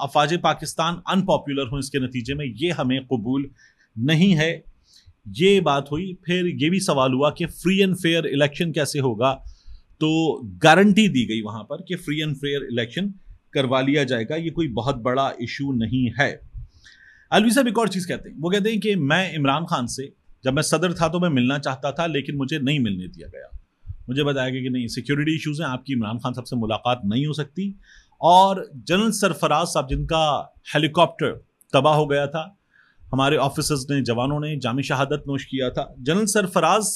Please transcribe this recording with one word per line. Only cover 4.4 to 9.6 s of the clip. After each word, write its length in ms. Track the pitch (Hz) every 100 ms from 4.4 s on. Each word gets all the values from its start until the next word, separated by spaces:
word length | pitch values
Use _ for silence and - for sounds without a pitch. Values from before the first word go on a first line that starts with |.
| 160 - - - _ - - _ 104
ये 300 | 98 190 196
बात 280 | 151 143 143
हुई। 220 | 151 190 180 -
फिर 200 | 180 180 127
ये 120 | 151
भी 80 | 185
सवाल 320 | 190 143 131
हुआ 180 | 127 147
कि 160 | 143 170
फ्री 300 | - 175 190
and 160 | 196 180
फेयर 300 | 165 165 151
इलेक्शन 440 | 139 143 147 175
कैसे 260 | 156 139 147
होगा, 340 | 131 104 127 165 - -